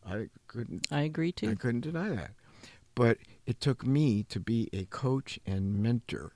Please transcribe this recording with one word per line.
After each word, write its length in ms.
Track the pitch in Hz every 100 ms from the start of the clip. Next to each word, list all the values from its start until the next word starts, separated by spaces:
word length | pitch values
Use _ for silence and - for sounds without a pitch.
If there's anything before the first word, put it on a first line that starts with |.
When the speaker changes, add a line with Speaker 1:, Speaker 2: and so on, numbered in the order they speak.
| 101
Speaker 1:
I 220 | 101 113 - _
couldn't 400 | 120 113 - -
Speaker 2:
I 100 | 147
agree, 300 | 151 156 165
too. 180 | - 214
Speaker 1:
I 40 |
couldn't 260 | 208 127 120
deny 300 | 135 165 208
that. 220 | 127 73 - - - - - _
But 240 | - 120 113 - - -
it 120 | -
took 280 | 147 127 127
me 360 | 139 151 104
to 140 | 104 101
be 300 | 85 113 113
a 120 | 95
coach 560 | 92 - 127 135 - - -
and 280 | 95 98 101
mentor 500 | 110 120 - - 76